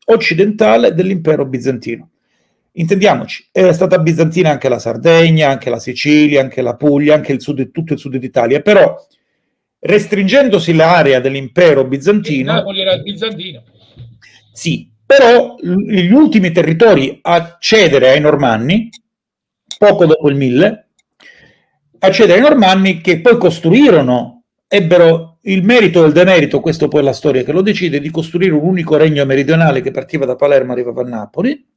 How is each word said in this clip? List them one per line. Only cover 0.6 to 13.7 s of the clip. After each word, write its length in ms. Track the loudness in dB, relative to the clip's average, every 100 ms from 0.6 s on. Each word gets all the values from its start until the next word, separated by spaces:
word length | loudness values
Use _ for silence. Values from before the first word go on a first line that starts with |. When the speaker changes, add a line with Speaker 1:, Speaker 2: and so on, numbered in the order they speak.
| 0 2 0
Speaker 1:
dell'impero 520 | -2 -4 -4 -2 -2
bizantino. 680 | -4 -6 -6 -6 -8 -14 -16 _ _ _ _ _ _ -8
Intendiamoci, 720 | -2 0 2 0 -4 -16 _
era 220 | 0 2
stata 260 | 2 0 0
bizantina 520 | 0 0 -2 0 -2
anche 180 | -2 -4
la 100 | -4
Sardegna, 720 | -6 -2 2 2 2 2 0
anche 200 | -2 -6
la 120 | -8
Sicilia, 600 | -8 -6 0 2 2 0
anche 220 | -2 -4
la 140 | -6 -2
Puglia, 380 | -2 0 2
anche 180 | 0 0
il 80 | -6
sud, 320 | -6 -8 -8
tutto 220 | -8 -8
il 40 | -8
sud 180 | -8 -10
d'Italia, 440 | -6 -4 -2 0
però 340 | 2 4 4 0 _ _ _ _ _ _ _ _
restringendosi 920 | -2 -2 -2 -4 0 2 2 0 0
l'area 440 | 0 2 2 2 0
dell'impero 680 | -2 -6 -6 0 2 2 0
bizantino 680 | -2 0 -2 -2 -6 -4
Speaker 2:
Napoli 280 | -4 -4 -6
era 160 | -4 -4
bizantino. 680 | -6 -10 -10 -10 -16 -20 _